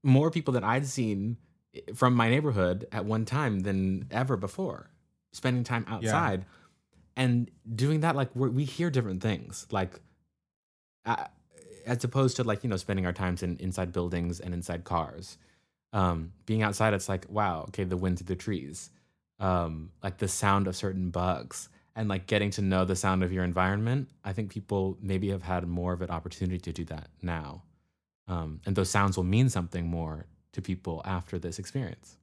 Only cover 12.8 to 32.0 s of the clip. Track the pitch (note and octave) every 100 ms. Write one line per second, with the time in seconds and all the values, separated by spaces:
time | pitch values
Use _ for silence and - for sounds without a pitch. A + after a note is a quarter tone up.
12.8 | - G2 F2+ F2 F#2 F2+ F2 E2+ F#2 F#2
13.8 | F2+ F2 F2 F2 E2+ E2+ F2+ F2 F2 E2
14.8 | E2+ F2 D2+ D#2 F2+ - _ _ _ _
15.8 | _ G#2+ F#2 E2+ D#2+ - - A2 G#2+ G2
16.8 | A2 G2+ - F#2+ - G#2 G2+ E2 - -
17.8 | F#2+ F2+ F#2 F2 F2 F2+ - F#2+ C#2 E2+
18.8 | - _ _ _ _ _ F#2+ F2+ E2+ D#2
19.8 | E2 _ G2 F#2 G2+ - G#2 G2 F#2+ F#2
20.8 | G2+ F#2+ F2+ F2 F2+ D#2+ B1 - - _
21.8 | _ A2+ G#2+ F#2+ F2+ G#2 G2+ G2 G2 F#2
22.8 | F#2 F#2 G2+ F#2 F2+ F#2 F2+ F2 F#2 G2+
23.8 | A2+ C3 C3+ _ - F#2+ G#2 G#2+ F#2+ G2+
24.8 | F#2+ F#2+ G2 F#2+ G2 G2 E2+ F2+ F2 F2
25.8 | F2 F2 F2 E2+ - - F#2 F2+ E2+ E2
26.8 | E2 D#2 - _ F2+ E2+ D2 E2+ - _
27.8 | _ _ _ _ - F2+ D#2 D#2 - G2
28.8 | F#2 G2+ G2 F#2 F2+ G#2 C3 G2 F2 F2+
29.8 | E2+ E2+ D#2+ D#2 D#2 - _ - F#2 F2+
30.8 | - D#2+ F2+ F2+ E2+ F#2 E2+ D#2+ F#2+ C3+
31.8 | A2+ -